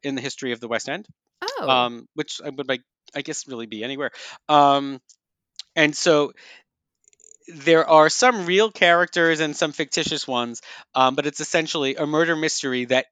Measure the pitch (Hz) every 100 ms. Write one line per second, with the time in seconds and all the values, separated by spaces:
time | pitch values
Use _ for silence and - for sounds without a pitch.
0 | 143 135 131 - 131 117 117 113 - 165
1 | 208 _ _ _ 403 539 - 127 120 120
2 | - 156 147 - 143 135 131 127 - _
3 | _ 143 - 151 - 123 117 107 117 139
4 | 131 - - - - 151 143 139 139 135
5 | _ _ _ _ _ - - - 151 143
6 | 175 151 147 - - - _ _ _ _
7 | _ _ _ _ - 165 143 160 160 156
8 | 151 - 254 226 170 185 220 - 175 170
9 | 175 175 165 156 156 139 156 143 151 -
10 | 147 151 - 123 120 113 - - - 131
11 | 131 139 143 - 151 170 160 165 135 139
12 | 151 151 165 156 156 - 139 127 123 127
13 | -